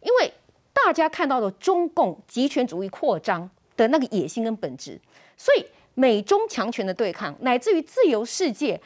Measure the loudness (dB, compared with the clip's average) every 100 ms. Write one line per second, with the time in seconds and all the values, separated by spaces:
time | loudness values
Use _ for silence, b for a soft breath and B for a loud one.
0 | 0 2 2 -4 _ _ _ 2 2 2
1 | 0 0 0 0 -2 -2 0 2 0 0
2 | 0 -2 _ -2 -2 0 -2 -4 -8 -4
3 | -2 0 -2 -4 -6 -18 _ 0 4 4
4 | 2 -2 -2 -4 -4 -4 -8 -10 -14 -18
5 | b b b _ 2 2 0 b b 0
6 | 2 2 2 0 0 -4 -4 -4 -6 -2
7 | -4 -4 -8 -4 -2 0 2 0 0 2
8 | 2 2 -2 -4 -4 -2 -4 -4